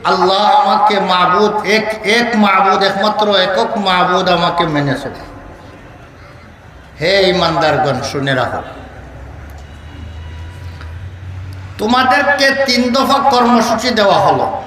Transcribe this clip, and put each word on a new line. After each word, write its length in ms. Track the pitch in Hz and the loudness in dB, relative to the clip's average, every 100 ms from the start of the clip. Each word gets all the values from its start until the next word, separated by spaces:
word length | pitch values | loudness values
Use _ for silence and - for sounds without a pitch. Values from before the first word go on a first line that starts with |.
আল্লাহ 480 | 165 185 185 196 208 | 0 2 2 4 4
আমাকে 480 | 202 196 - 220 202 | 4 4 2 2 2
মাবুদ, 640 | 185 180 180 208 208 - | 2 2 2 4 2 0
এক, 420 | 180 220 214 214 196 | 0 0 0 -4 0
এক 300 | 233 233 214 | 0 2 2
মাবুদ, 460 | 202 190 196 202 | 4 4 2 2
একমাত্র 520 | 196 196 214 202 208 | 0 0 0 0 0
একক 440 | 196 185 185 226 208 | 2 2 0 0 0
মাবুদ 500 | 196 180 180 185 180 | 0 2 2 2 2
আমাকে 380 | 175 165 170 170 | 0 0 0 -2
মেনেছো। 440 | 147 143 135 - - - - - - - - - - - - - - - - - - - - | 0 -2 -4 -6 -12 -16 -18 -18 -20 -20 -20 -20 -20 -20 -20 -20 -20 -20 -20 -20 -20 -20 -4
হে 300 | 160 196 190 | 0 2 2
ঈমানদারগণ, 720 | 180 170 160 156 147 143 123 | 2 0 2 0 2 0 -2
শুনে 320 | 117 143 135 | -4 -4 -2
রাখো, 280 | 127 120 - - - - - - - - - - - - - - - - - - - - - - - - - - - - - - - - - | -2 -2 -6 -10 -16 -18 -18 -18 -18 -16 -16 -16 -18 -18 -18 -18 -16 -14 -14 -14 -14 -14 -14 -16 -14 -14 -14 -14 -14 -14 -12 -12 -14 -14 -6
তোমাদেরকে 720 | 214 247 254 285 285 277 269 277 269 | 0 2 4 2 2 2 2 2 0
তিন 260 | 240 247 | 0 2
দফা 380 | 262 262 269 269 | 2 2 2 2
কর্মসূচি 600 | 247 240 233 226 226 254 | 2 4 2 2 0 0
দেওয়া 280 | 220 196 170 | 2 4 4
হলো। 440 | 170 - - - | 4 2 -2 -4